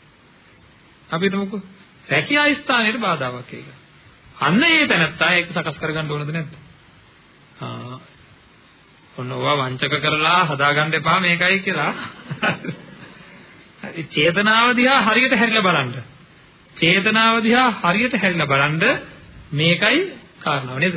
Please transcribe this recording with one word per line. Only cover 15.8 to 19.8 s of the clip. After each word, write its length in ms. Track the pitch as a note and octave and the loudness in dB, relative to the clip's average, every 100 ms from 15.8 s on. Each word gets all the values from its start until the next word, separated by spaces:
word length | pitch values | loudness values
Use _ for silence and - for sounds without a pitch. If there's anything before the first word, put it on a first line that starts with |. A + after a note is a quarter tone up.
| C3 A#2+ A#2 - - - - - - - | -2 -6 -14 -20 -20 -20 -20 -20 -20 -2
චේතනාව 600 | E3 F#3+ F#3+ A3 A3+ A3+ | 2 2 2 2 4 2
දිහා 280 | A3+ A#3+ B3+ | 4 4 2
හරියට 420 | G3+ F3 F#3+ B3 | 2 0 0 0
හැරිලා 320 | A#3 F#3+ E3+ D3 | 0 0 0 0
බලන්න 360 | C#3 C#3+ D#3 G#3+ D#4+ - - - - - | 2 0 2 0 0 -6 -20 -20 -20 -8
මේකයි 520 | C#3+ E3 E3+ | 0 2 2